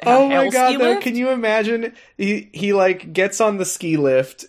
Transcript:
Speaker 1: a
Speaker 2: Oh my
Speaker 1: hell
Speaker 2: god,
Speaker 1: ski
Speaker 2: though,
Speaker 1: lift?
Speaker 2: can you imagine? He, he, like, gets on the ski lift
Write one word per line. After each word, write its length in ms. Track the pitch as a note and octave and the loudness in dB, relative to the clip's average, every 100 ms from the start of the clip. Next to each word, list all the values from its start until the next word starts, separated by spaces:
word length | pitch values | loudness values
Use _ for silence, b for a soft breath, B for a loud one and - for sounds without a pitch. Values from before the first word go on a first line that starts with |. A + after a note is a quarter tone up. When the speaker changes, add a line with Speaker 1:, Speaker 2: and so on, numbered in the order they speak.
Speaker 1:
a 60 | A#3+ | 2
Speaker 2:
Oh 180 | B3+ C#4 | 4 4
my 60 | |
Speaker 1:
hell 180 | C#4 C4+ | 2 0
Speaker 2:
god, 160 | B3+ B3+ | 2 2
Speaker 1:
ski 80 | C4+ | 2
Speaker 2:
though, 120 | A#3+ | 0
Speaker 1:
lift? 140 | B3+ | 0
Speaker 2:
can 120 | B3+ A#3+ | -2 -2
you 140 | B3+ | -2
imagine? 640 | B3+ A3+ A3 G#3+ A#3 A3+ b b - | -2 0 0 0 -4 -6 b b -6
He, 320 | G3 G#3 G#3 | -4 -4 -6
he, 200 | D3+ G3+ | -6 0
like, 400 | G3+ F#3 F#3 - | 2 2 0 -4
gets 260 | E3 G3 - | -2 -2 0
on 160 | A3 G3+ | 0 0
the 60 | F3+ | -6
ski 300 | - E3+ D#3 | -6 -2 0
lift 500 | C#3+ C3 C3 - | 2 2 0 -8